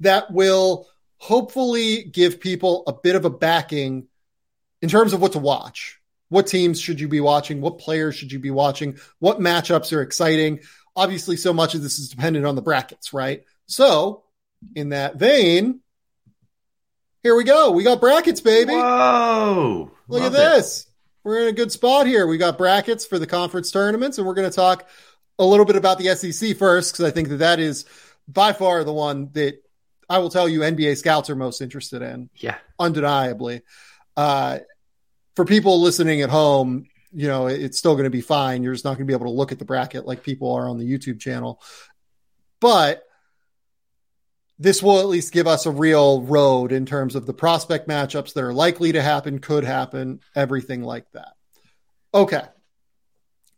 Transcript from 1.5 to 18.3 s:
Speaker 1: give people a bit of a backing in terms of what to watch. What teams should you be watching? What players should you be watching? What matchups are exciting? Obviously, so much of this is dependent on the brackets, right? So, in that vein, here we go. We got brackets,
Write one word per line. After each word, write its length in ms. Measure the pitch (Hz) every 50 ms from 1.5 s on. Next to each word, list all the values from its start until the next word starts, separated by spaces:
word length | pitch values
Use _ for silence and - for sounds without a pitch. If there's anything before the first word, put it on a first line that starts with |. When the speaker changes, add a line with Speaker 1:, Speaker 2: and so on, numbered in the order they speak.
| - 262 254 247 233 233 226 220 220 226 214
Speaker 1:
give 380 | - - 175 175 175 175 -
people 420 | - 190 180 - 185 185 175 180 - 147
a 40 | 127
bit 220 | - - 175 180
of 100 | 185 175
a 60 | 165
backing 800 | 131 - 165 160 170 165 - - 151 147 135 131 131 131 - _ _ _ _ _ _ _ _ _ _ _ _ _ _ _
in 80 | - 165
terms 240 | 180 214 226 214 196
of 80 | 175
what 120 | 185 156 -
to 60 | 151
watch. 640 | 135 143 135 - - - - - - - - _ _ _ _ _ _ _
What 200 | 165 196 196 196
teams 320 | 190 185 175 175 165 165
should 180 | - 175 165 139
you 80 | 151
be 140 | 147 151 147
watching? 400 | 143 143 147 147 143 - 151 143
What 180 | 139 127 - -
players 380 | - 156 160 160 156 156 139
should 160 | - 143 131 135
you 80 | 135
be 100 | 131 139
watching? 480 | 135 135 143 143 135 - 151 143 135 - - _ _ _
What 180 | 160 196 214 233
matchups 540 | 180 175 170 170 - - 175 156 160 - 160
are 80 | 151 131
exciting? 580 | 135 - - 170 160 160 156 156 156 151 151 - _ _ _ _ _ _
Obviously, 400 | 185 190 190 196 170 - 185 175
so 160 | 170 - 185 170
much 220 | 165 165 160 170
of 80 | 160 143
this 160 | 135 - 147
is 80 | 139 -
dependent 380 | - 123 147 165 160 147 143
on 100 | 147 139
the 60 | 127 110
brackets, 500 | 165 147 131 - - - _ - - -
right? 320 | 135 131 135 143 - - _ _ _ _
So, 580 | - - - 269 277 175 151 170 202 208 - _ _ _ _ _ _ _ _ - - -
in 140 | 151 147 143
that 280 | 143 139 139 143 -
vein, 640 | 135 180 247 294 277 202 170 170 180 208 254 254 - _ _ _ _ _ _ _ _ _ _ _ _ _ _ _ _ _ _ _ _ _ _ _ _ _ _ _ _ -
here 140 | 240 233
we 80 | 240 240
go. 260 | 254 285 311 311 240
We 140 | 175 175 196
got 160 | 247 247 -
brackets, 400 | 233 247 285 330 339 339